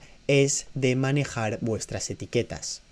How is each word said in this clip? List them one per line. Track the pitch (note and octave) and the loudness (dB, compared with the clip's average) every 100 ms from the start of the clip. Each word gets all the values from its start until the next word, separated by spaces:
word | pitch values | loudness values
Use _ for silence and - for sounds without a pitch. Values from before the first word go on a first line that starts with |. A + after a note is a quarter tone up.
| - - - | -16 -8 2
es | C#3 C#3 - - | 4 4 0 -4
de | C3+ B2+ | 0 2
manejar | B2+ C3+ C#3+ C3+ A#2+ G#2+ A2 | 2 2 0 0 -2 -2 -2
vuestras | A2+ G#2+ - G#2 - | -2 -4 -4 -8 -6
etiquetas. | G2+ G2+ A#2+ - D#2+ - - _ | -8 -2 0 0 -6 -10 -12 _